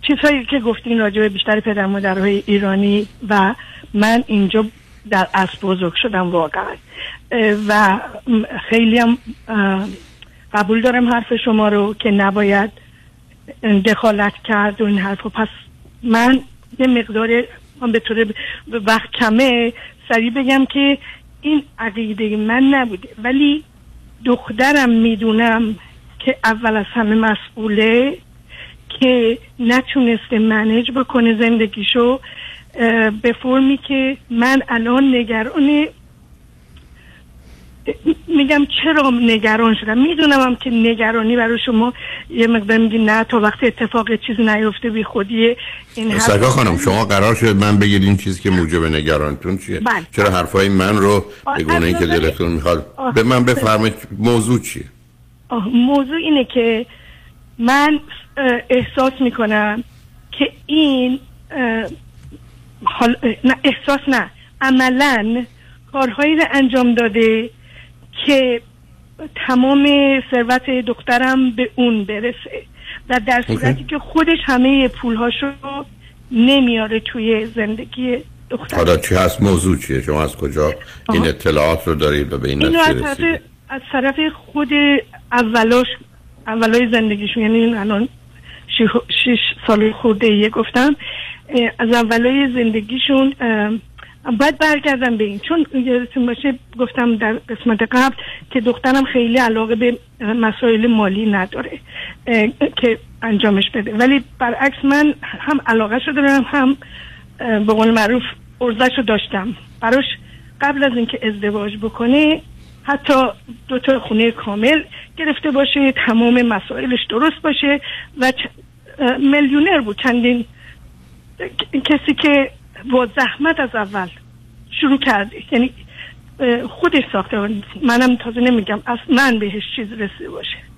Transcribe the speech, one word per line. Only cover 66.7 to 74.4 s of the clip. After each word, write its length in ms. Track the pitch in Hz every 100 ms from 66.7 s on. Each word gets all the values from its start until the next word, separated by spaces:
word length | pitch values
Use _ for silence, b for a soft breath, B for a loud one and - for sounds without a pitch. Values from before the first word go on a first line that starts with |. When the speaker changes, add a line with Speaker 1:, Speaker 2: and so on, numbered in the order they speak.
| 254 247
Speaker 1:
داده 560 | 233 233 208 226 220 233 - B B B B - - -
که 360 | 277 254 233 - - - - - - 311 - -
تمام 380 | 254 262 277 285 285 277 269 247
ثروت 380 | 254 233 254 254
دخترم 840 | 254 226 233 - 240 262 262 254
به 180 | 220 247 -
اون 280 | 247 226
برسه 600 | 196 214 233 247 - - - B B B -
و 100 | 247 214
در 160 | 247 240
Speaker 2:
اوکی. 80 | -
Speaker 1:
صورتی 280 | 120 131
که 160 | - 302
خودش 380 | - 320 320 330